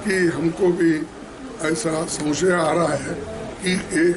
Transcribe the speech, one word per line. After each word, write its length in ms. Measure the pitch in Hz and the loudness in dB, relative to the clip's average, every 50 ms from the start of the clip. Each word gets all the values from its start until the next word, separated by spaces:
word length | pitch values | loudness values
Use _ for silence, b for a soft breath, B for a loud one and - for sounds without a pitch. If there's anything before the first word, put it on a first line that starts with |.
| - | -2
कि 340 | 214 190 190 180 165 131 139 | 0 2 2 2 2 2 2
हमको 340 | 160 170 165 - 202 180 | -2 -2 0 2 2 2
भी 460 | 175 - 175 165 160 156 151 - - - - - - - - - - - | 4 4 4 4 4 2 -2 -6 -10 -16 -16 -16 -16 -16 -14 -14 -12 -6
ऐसा 440 | - 156 156 156 - 165 160 156 170 | -4 -2 -2 -2 -2 -2 -2 -2 -2
संशय 460 | 170 - - 147 151 147 143 175 190 | -4 -4 -4 -2 -2 0 2 2 2
आ 200 | 180 175 165 156 | 4 4 4 2
रहा 220 | 156 170 170 151 156 | 2 2 2 2 0
है 200 | - - - 170 - 139 - - - - - - - | -2 -4 -4 -6 -6 -8 -10 -10 -10 -10 -10 -10 -6
कि 140 | - 185 | -2 -2
ये 340 | 185 190 190 - - - 165 180 175 | -2 -2 -2 -2 0 2 4 4 2